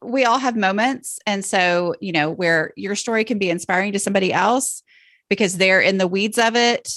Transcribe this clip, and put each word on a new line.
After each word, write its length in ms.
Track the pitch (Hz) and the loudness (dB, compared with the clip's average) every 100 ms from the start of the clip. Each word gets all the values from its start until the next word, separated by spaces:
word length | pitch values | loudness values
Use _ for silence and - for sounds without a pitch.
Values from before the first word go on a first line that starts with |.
we 240 | - 269 240 | -4 0 2
all 120 | 254 | 2
have 200 | 254 226 | 0 0
moments. 600 | 190 202 254 262 - - - | 0 0 -2 -2 -10 -10 -6
And 200 | 196 190 | -4 -2
so, 500 | 196 180 175 175 - | 0 2 2 0 -4
you 100 | 190 | -4
know, 180 | 165 151 | 0 0
where 440 | 165 175 165 156 - | 0 2 2 0 -6
your 180 | 196 | -6
story 300 | 202 - 226 | -6 -2 -2
can 140 | 220 214 | 0 -2
be 120 | 185 | -2
inspiring 440 | 175 - 185 202 | -2 -2 -2 0
to 60 | 196 | -2
somebody 340 | 202 202 185 | -2 0 0
else 500 | 165 196 254 - - - _ _ _ - | 2 2 2 -2 -8 -16 _ _ _ -4
because 260 | 202 190 185 | 0 0 2
they're 220 | 190 190 | 4 4
in 180 | 175 190 | 4 2
the 120 | 180 | 0
weeds 280 | 196 214 233 | 0 0 0
of 200 | 226 240 | 2 2
it. 340 | 240 233 - | 2 0 -4